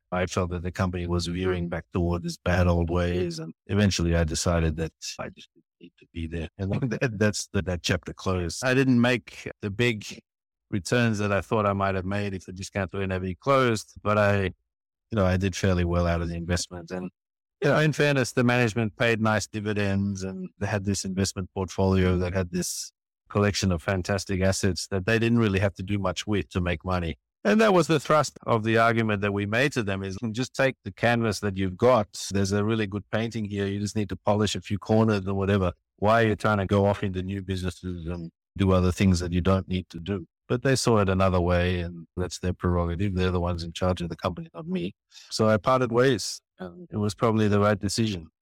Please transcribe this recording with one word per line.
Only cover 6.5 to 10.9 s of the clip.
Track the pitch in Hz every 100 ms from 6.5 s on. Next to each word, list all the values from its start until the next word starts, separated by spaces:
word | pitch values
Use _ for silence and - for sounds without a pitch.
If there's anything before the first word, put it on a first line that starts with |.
| -
And | 98 107 131
<laughs> |
that, | 107 135 101
that's | 107 - -
the, | 101
that | 80 78
chapter | - 92 -
closed. | - - 92 85 -
I | 127 127
didn't | 131 120
make | 120 123 - - - -
the | 104
big | 101 120 110 - - - _ _ _ _
returns | 107 -